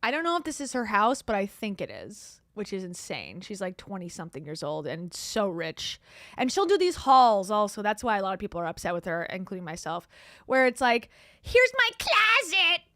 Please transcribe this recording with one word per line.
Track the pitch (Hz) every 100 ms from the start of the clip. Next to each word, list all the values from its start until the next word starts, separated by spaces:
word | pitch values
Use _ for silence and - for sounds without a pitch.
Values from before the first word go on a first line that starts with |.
I | 226
don't | 277
know | 330 339
if |
this | 311 294
is | -
her | 254 226
house, | 214 214 269
but | -
I | 214 202
think | - 220 196
it | 151
is, | 104 92 208 - - _
which | - 202
is | 196
insane. | 185 175 - 151 76 95
She's, | 185 202
like, | 190 185
twenty-something | - 196 175 - 170 -
years | 147 160
old | - 156 147
and | 156 175
so | - - - 202
rich. | 170 160 156 - - _ - - -
And | 254
she'll | 294 392
do | 392
these | 359 330
hauls | - 262 247 208 185
also. | 208 208 -
That's | 208 214
why | 247 208
a |
lot | 190
of | 190
people | 202 170
are | 170
upset | 170 185
with | 175 170
her, | 170
including | 170 185 185 190
myself, | 175 165 - 170 - - - - -
where | 262 254
it's | 247
like, | 254 233 - _ - _
Here's | - 480 508 508
my | 466 453
closet. | - 440 427 453 403 381 349 349 _